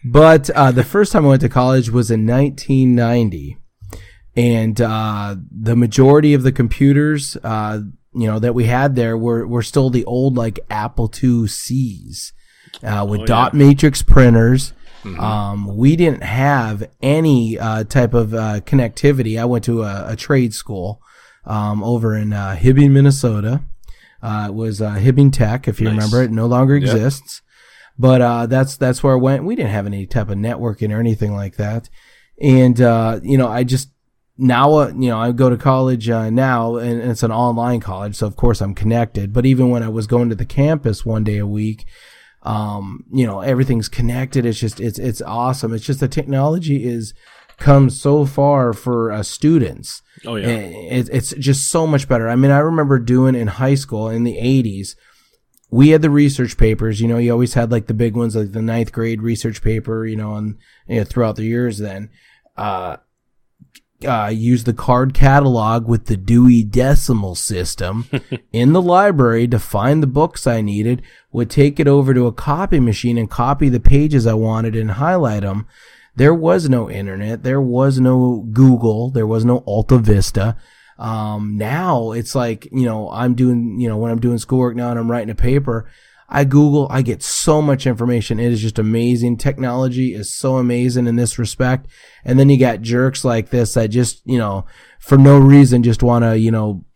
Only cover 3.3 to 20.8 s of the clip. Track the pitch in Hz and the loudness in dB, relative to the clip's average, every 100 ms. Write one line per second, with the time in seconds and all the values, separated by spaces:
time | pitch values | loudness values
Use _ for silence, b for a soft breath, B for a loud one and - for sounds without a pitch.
3.3 | 82 71 - - _ B B B B B | -4 -12 -16 -20 _ B B B B B
4.3 | - 120 117 110 107 113 110 110 104 101 | -2 0 2 -2 -2 -2 -2 -6 -6 -8
5.3 | 98 - 104 110 120 117 120 131 147 151 | -10 -14 -8 -2 0 2 4 6 6 4
6.3 | 143 131 127 117 - 139 143 151 151 139 | 2 2 0 -2 2 2 2 0 -4 -6
7.3 | - - 110 107 107 101 - _ 120 113 | -12 -8 -6 -6 -8 -10 -16 _ -4 -2
8.3 | 107 120 117 113 123 143 127 113 113 117 | -2 -2 0 0 0 0 0 -2 -2 -2
9.3 | 117 104 120 110 147 131 123 - 123 135 | -2 -2 -4 -2 0 0 0 -2 -2 0
10.3 | 123 113 101 - 107 110 - 113 - 127 | 0 -4 -6 -8 -8 -6 -4 -4 -2 0
11.3 | 120 107 - - 127 127 92 - - - | 0 -2 -6 -6 -6 -6 -10 -16 -16 -18
12.3 | - B B B B - 104 101 104 113 | -20 B B B B -6 -4 -4 -4 0
13.3 | 117 131 147 139 139 151 - - - 123 | 2 2 6 6 8 2 2 8 10 10
14.3 | 117 113 131 - - b b 101 85 107 | 6 4 2 0 -12 b b -14 -8 -4
15.3 | 107 101 101 101 101 131 165 170 135 - | -4 -4 -6 -6 2 2 4 2 0 -4
16.3 | 113 139 143 113 104 - _ 131 151 160 | -2 0 0 -2 -6 -10 _ -2 0 2
17.3 | 131 113 110 110 110 110 135 120 120 110 | 2 0 -4 -4 -4 -2 0 2 0 0
18.3 | 113 107 107 - 135 117 - 143 135 110 | -4 -4 -6 0 0 0 0 0 2 -2
19.3 | 110 120 120 117 117 107 98 - 110 - | -2 -2 -2 -2 -4 -4 -8 -10 -10 -2
20.3 | 139 123 110 - 101 | 0 0 -6 -12 -10